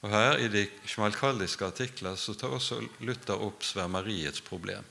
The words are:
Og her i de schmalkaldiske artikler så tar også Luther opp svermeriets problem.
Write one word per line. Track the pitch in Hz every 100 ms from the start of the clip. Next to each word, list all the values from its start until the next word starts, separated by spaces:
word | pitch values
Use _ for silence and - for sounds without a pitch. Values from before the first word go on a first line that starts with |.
Og | 107
her | 104 120 147
i | 120
de | 101 101 - -
schmalkaldiske | - 107 104 139 123 92 - 95
artikler | - 127 - 92 95
så | - 104
tar | 127
også | 131 - 117 117 -
Luther | 113 123 - 101
opp | 107 - -
svermeriets | 98 90 92 98 98 73 - -
problem. | 92 92 98 -